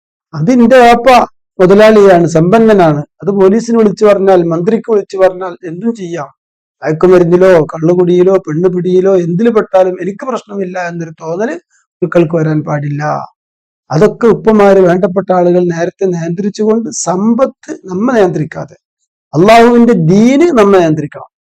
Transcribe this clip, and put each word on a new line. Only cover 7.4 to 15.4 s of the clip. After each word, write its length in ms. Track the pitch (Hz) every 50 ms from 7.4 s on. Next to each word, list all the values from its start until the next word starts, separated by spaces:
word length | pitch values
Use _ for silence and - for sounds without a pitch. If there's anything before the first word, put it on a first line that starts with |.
| 185 190 185 165 147
കള്ളുകുടിയിലോ 680 | - - 160 160 165 180 175 180 170 180 180 180 190 196
പെണ്ണുപിടിയിലോ 840 | 190 185 156 151 156 180 190 180 180 175 185 180 185 180 196 196 185
എന്തിൽ 320 | 175 165 175 175 226 240
പെട്ടാലും 520 | 208 214 202 - - 185 185 185 180 190
എനിക്ക് 240 | 175 185 202 - 277
പ്രശ്നമില്ല" 640 | 254 240 214 - 208 202 202 190 180 185 185 180 175
എന്നൊരു 240 | 170 170 165 165 160 -
തോന്നല് 380 | 170 160 165 180 220 262 311 349 _ _ _ _ _ _ _ - 180
മക്കൾക്ക് 320 | 160 - 175 170 156 170
വരാൻ 260 | 170 156 156 156 151
പാടില്ല. 420 | 147 156 151 147 143 147 143 143 147 151 143 143 135 - _ _ _ _ _ _ _ _ _ _ _ -
അതൊക്കെ 360 | 127 156 208 202 - - 240 226
ഉപ്പമാര്, 500 | 190 151 156 220 220 208 202 196 196 196
വേണ്ടപ്പെട്ട 540 | 185 175 170 185 185 196 180 196 190 -
ആളുകൾ 280 | 190 180